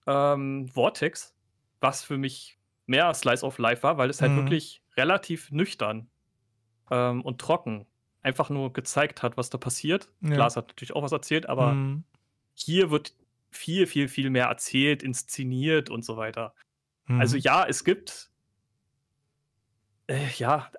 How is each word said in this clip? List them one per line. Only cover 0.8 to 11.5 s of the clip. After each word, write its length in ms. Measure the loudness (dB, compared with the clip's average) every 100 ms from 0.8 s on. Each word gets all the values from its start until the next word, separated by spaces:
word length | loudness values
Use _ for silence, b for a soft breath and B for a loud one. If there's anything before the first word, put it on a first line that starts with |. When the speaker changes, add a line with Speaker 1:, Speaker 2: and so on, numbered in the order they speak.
| 2 2 -4 -4 -18 _ _ _ _ _
Speaker 1:
was 240 | 0 0
für 140 | -6 -4
mich 400 | -4 -8 -18 _ _ _ 0
mehr 260 | 2 4
Slice 300 | 2 2 2 0
of 120 | 0
Life 240 | 0 2
war, 140 | 2 2
weil 120 | 0
es 120 | 2
halt 120 | 4
Speaker 2:
Mhm. 40 | 4
Speaker 1:
wirklich 440 | 2 0 -2 -14 _ 0
relativ 540 | 2 2 0 -10 -6
nüchtern, 580 | -2 -2 -2 -4 -4 -10 _ _ _ _ _ _ _ -4
ähm, 300 | 0 2 0
und 160 | -4 -6
trocken 440 | 0 0 0 -10 -12 _ _ _
einfach 280 | -4 -2 -2
nur 240 | -2 -4
gezeigt 500 | -6 -4 0 0 0
hat, 140 | -4 -4
was 120 | -6
da 80 | -6
passiert. 520 | -6 -6 -2 -2 -4 _
Speaker 2:
Ja. 100 | -2
Speaker 1:
Klar, 160 | 2 2
es 80 | 0
hat 120 | -8
natürlich 280 | -12 -8 -6
auch 60 |
was 80 | -4
erzählt, 360 | -4 -2 -2
aber 240 | 0